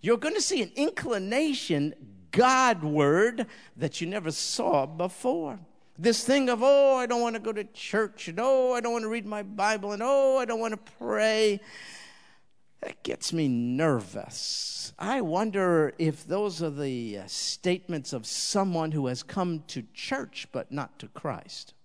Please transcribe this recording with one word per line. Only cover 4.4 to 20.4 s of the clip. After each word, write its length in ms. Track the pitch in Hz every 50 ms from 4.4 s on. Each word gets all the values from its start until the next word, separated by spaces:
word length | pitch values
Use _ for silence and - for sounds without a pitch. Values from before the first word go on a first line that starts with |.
| - - - - 226 - 349 147 131
before. 760 | 139 160 160 175 190 - - - 254 269 - 165 147 123 98 175 - - _ _ _ _ -
This 240 | 160 233 226 226 -
thing 240 | - 262 285 269 247
of, 140 | 247 220 240
"Oh, 340 | 269 277 277 277 269 269
I 80 | 254 247
don't 160 | 233 240 240
wanna 200 | 240 233 226 226
go 120 | 208 220 220
to 100 | 202 208
church," 680 | 208 - - - - - 208 220 208 214 - - -
and, 120 | 165 175
"Oh, 320 | 226 262 269 262 254 254 254
I 80 | 240
don't 140 | 226 233 233
wanna 140 | 240 220 214
read 180 | 226 233 208
my 160 | 202 214 208 208
Bible," 500 | 196 202 208 196 208 220 214 190 202 208
and, 100 | 202 226
"Oh, 360 | 254 277 277 269 269 262 269
I 80 | 247
don't 120 | 226 233 226
wanna 200 | 226 226 214 214
pray," 840 | - - - _ 240 233 220 214 214 220 220 220 220 214 202 196 - - - - - - - - - - - - _ - - _ _ _ _ _ _ _ _ _
that 220 | - - - _ _
gets 320 | - - - - - -
me 140 | 165 156 139
nervous. 1500 | 127 120 120 120 123 131 160 160 139 120 104 85 - 107 - - - - - - - - - - - - - - - -
I 220 | - 196 254 277
wonder 720 | 233 165 156 180 214 226 190 202 190 180 170 165 151 143 - -
if 280 | 170 160 147 - -
those 360 | - 165 196 208 208 180 160 170
are 80 | 160
the, 480 | 143 143 147 139 127 123 117 113 101 101
uh, 80 | 92
statements 880 | 95 - - - - - - - 180 180 185 185 - 175 151 131 - -
of 120 | 127 110
someone 680 | - - - - - - 208 196 190 175 165 160 160 156
who 160 | 156 139 127
has 140 | 127 120 -
come 400 | - - 202 185 180 170 156 147
to 160 | - - 131 113 107 _
church 560 | - - - 269 269 - - - -